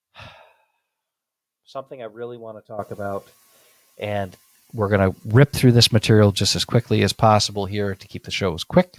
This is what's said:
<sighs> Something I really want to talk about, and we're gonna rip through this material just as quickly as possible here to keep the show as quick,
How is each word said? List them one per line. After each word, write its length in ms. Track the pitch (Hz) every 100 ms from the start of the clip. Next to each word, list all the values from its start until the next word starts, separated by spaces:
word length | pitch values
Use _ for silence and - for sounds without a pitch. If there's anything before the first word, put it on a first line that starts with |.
| _
<sighs> 100 | - - - _ _ _ _ _ _ _ _ _ _ _ _
Something 360 | _ 139 135 139
I 40 |
really 320 | 113 107 120 120
want 220 | 113 107
to 40 |
talk 280 | - 107 101
about, 340 | 101 101 98 - _ _ _ _ _ _ -
and 380 | 104 104 98 90 _ _ _
we're 160 | 110 98
gonna 240 | 101 95 -
rip 260 | 110 110 143
through 220 | - 131
this 180 | 120 113
material 400 | 110 - 110 104
just 240 | 95 101
as 100 | 85
quickly 380 | - 120 - 107
as 100 | 101
possible 540 | - 113 107 - 104 95
here 300 | 104 101 95
to 100 | -
keep 160 | 90
the 80 | -
show 240 | - 98
as 80 | 80
quick, 320 | - - 180